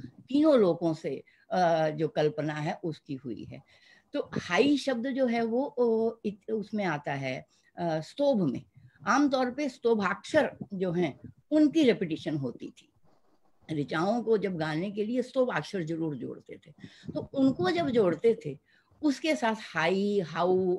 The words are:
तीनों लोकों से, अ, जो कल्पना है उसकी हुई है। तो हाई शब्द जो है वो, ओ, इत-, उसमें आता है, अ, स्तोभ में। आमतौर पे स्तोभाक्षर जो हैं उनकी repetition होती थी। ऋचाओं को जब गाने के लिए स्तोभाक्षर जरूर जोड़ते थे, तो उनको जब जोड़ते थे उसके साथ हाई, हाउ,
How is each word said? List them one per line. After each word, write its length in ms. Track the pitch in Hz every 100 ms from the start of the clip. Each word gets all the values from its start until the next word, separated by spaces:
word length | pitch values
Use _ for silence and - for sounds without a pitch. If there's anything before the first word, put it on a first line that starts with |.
| -
तीनों 540 | - - 277 311 262
लोकों 340 | 185 165 165
से, 300 | 156 156 131 - _ -
अ, 380 | 185 175 165 160
जो 180 | 151 156
कल्पना 460 | 165 151 151 147
है 260 | 151 156 -
उसकी 320 | 175 151 - 135
हुई 280 | 131 104
है। 200 | - - - _ _ _ _
तो 160 | 285 - -
हाई 360 | - 175 277 285
शब्द 300 | 277 240 269
जो 180 | 262 254
है 180 | 233
वो, 220 | 233 240 277
ओ, 500 | - 240 220 226 226 208
इत-, 260 | 202 -
उसमें 340 | 220 - 214 185
आता 280 | 147 151
है, 340 | 139 135 139 - _ _ -
अ, 220 | 170 160
स्तोभ 420 | 156 - 285 226
में। 220 | 156 117 - _ - _ 202
आमतौर 440 | 254 294 262 247
पे 180 | 247 294
स्तोभाक्षर 880 | - 233 220 190 196 - 302 233 - 190
जो 180 | 190 185
हैं 280 | 170 160 - - - _
उनकी 320 | 302 302 330
repetition 520 | 262 180 170 160 156 151
होती 340 | 127 - 139
थी। 200 | - _ _ _ _ _ _ _ _ - 156
ऋचाओं 480 | 139 160 185 240
को 140 | 220 220
जब 200 | 196 170
गाने 340 | 156 156 202
के 140 | 202 214
लिए 160 | 247
स्तोभाक्षर 640 | 240 262 247 175 - 196
जरूर 320 | 156 160 160 131
जोड़ते 440 | 127 - - - -
थे, 40 | - - - -
तो 60 | 302
उनको 520 | - 269 269 - 370
जब 180 | 339 285
जोड़ते 500 | 233 185 160 226 226 147
थे 140 | 139 _ _ _ _
उसके 340 | 294 262 320 302
साथ 200 | 226 214
हाई, 600 | - 160 165 190 202 202
हाउ, 360 | 156 165 180 185 185